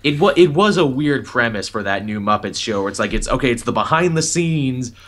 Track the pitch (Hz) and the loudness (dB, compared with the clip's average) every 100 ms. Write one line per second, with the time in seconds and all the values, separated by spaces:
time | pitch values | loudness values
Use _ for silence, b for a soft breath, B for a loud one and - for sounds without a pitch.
0 | 147 147 190 156 175 151 208 180 147 131 | -2 2 4 6 6 6 2 4 2 0
1 | 147 135 104 127 117 104 - 110 98 98 | -2 -2 -4 -2 0 -2 -6 -4 -2 -2
2 | 104 104 101 104 101 - 117 101 98 95 | -4 -4 0 0 -2 -6 -4 -2 -4 -2
3 | 104 107 - 123 131 117 120 110 101 160 | -2 -2 -2 0 0 -2 -2 -2 0 2
4 | 175 160 156 170 165 156 131 127 117 b | 2 0 -2 -2 0 0 -2 -4 -8 b